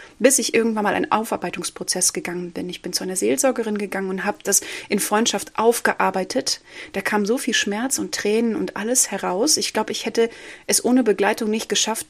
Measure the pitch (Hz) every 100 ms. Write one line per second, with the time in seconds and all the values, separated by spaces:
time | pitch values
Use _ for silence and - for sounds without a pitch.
0 | - - 240 254 220 226 226 220 202 180
1 | - 214 226 208 180 180 175 - 180 185
2 | 180 185 - 175 175 185 180 175 185 -
3 | 185 185 208 262 269 247 220 208 202 190
4 | 190 190 196 202 - 196 - - - 202
5 | - 214 233 202 - - 226 233 220 -
6 | 190 190 185 262 - - - - - 196
7 | - 208 202 262 - 214 - 208 262 -
8 | 185 - 208 214 233 208 185 - 214 254
9 | - 196 185 185 294 175 - 226 214 220
10 | 226 226 233 - - - - 208 226 254
11 | 220 196 202 220 214 220 - 196 - 220
12 | -